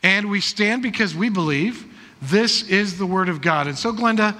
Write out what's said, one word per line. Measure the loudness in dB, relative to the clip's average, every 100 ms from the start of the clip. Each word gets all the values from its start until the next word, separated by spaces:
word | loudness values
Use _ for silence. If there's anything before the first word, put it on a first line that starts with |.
And | 4 2 0
we | -2
stand | -2 0 0 0
because | -4 -2 -2 0
we | 0
believe | 0 0 0 0 -4 -14 -20 -20 -14
this | 0 2 2 0
is | 0 0 0 -2
the | -2
word | 0 0
of | 0
God. | 0 0 0
And | -2
so, | -4
Glenda, | 0 0 2 0